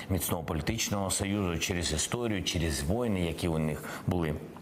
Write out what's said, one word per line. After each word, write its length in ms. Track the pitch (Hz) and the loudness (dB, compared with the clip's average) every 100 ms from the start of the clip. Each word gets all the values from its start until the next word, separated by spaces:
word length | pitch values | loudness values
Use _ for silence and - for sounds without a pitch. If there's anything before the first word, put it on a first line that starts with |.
| - | -2
міцного 340 | 92 - 87 | 0 0 -2
політичного 680 | 80 82 90 110 - 101 95 | 0 -2 0 0 0 0 0
союзу 480 | - 98 104 92 80 | 0 2 2 2 2
через 340 | - 87 76 | 0 0 0
історію, 520 | 78 - 120 120 101 | 0 0 0 0 0
через 400 | 80 87 80 73 73 | 0 0 0 0 0
війни, 300 | 113 120 95 | 2 2 2
які 280 | 85 78 87 | 0 0 0
у 100 | 80 | 2
них 260 | 78 73 - - - | 0 -2 -6 -6 0
були. 280 | 90 80 76 - - | 2 0 -2 -6 -14